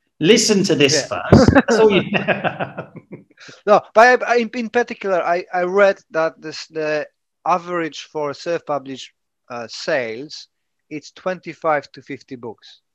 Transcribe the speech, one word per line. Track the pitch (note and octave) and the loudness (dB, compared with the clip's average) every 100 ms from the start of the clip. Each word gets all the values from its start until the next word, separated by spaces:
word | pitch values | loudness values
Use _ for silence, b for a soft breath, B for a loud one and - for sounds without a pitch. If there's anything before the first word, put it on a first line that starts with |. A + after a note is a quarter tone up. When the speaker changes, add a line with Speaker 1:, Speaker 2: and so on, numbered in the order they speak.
| _ - | _ 0
Speaker 1:
listen | D#3 A#3 A3+ G3 | 4 4 4 2
to | F#3 | 2
this | C#3+ C#3 D3 - | 2 2 2 -2
Speaker 2:
Yeah. | F#2 C3 | -6 6
Speaker 1:
first. | G#3 B3 | 6 8
That's | C4+ - A3 | 4 4 4
all | A3 | 4
you | F#3+ | 4
<laughs> | - F3+ - F#3+ F3 - - - - - - - _ _ - - G3+ | 0 -2 -2 -2 -4 -6 -10 -12 -18 -20 -20 -20 _ _ -20 -6 2
Speaker 2:
No, | G3 - | 2 4
but | G#3+ B3 B3 | 6 6 4
I, | - | 0
I, | A#3+ | -2
in, | A3+ B3 | -2 -6
in | A3 | -4
particular, | A#3+ A#3 A3 G3 F3 | -2 -4 -6 -4 -2
I, | D3 F3 - | -2 -4 -4
I | F3+ | -4
read | F3+ G3 G3 G3 _ | -2 2 2 2 _
that | D#3+ D#3+ - | -4 -4 -6
this, | D#3 D3 - | -14 -14 -12
the | D#3 D3+ D3+ C3+ _ _ _ D#3 | -8 -6 -6 -8 _ _ _ -2
average | F3 F3 F3 D#3 - - | -2 -2 -6 -6 -10 -12
for | D#3 D3 | -8 -8
self-published, | C3+ F3 E3 - C#3+ C3+ B2+ - _ _ _ - | -8 -8 -6 -6 -8 -8 -14 -18 _ _ _ -16
uh, | A#2+ A2+ | -14 -14
sales, | - - D3 A2+ A2+ D3+ - - _ _ _ _ | -10 -4 -4 -4 -10 -14 -18 -20 _ _ _ _
it's | D3+ - | -16 -16
twenty-five | - F#3 F3+ E3+ D3+ E3 D3 - | -10 -8 -8 -12 -6 -2 -2 -4
to | C3+ | -16
fifty | - C3+ - B2 | -16 -16 -16 -16
books, | A#2 G2+ - _ _ | -16 -18 -20 _ _